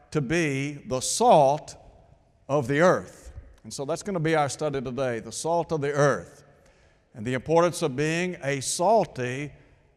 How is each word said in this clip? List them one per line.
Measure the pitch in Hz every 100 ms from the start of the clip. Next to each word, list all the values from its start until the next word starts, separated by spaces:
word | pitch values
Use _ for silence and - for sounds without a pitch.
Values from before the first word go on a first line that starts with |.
| _
to | 156
be | 120 165 160 135 139 143 -
the | 127
salt | - - 240 185 135 151 - - - - _ _ _ _ -
of | 143 123
the | 143
earth. | 180 131 90 - - - - -
And | 110
so | -
that's | 139 165
gonna | - 190
be | 160 160
our | 143
study | - 156 139
today, | 127 123 131 117
the | 110
salt | 110 160 170 151
of | 160
the | 139
earth, | 143 143 107 85 - - _ _ _ _ _ _
and | - 110
the |
importance | 127 135 165 175 170
of | 156 127
being | 151 165 180 175
a | 135 139
salty | 123 - 175 226 180 - 123 127 147 - - _ _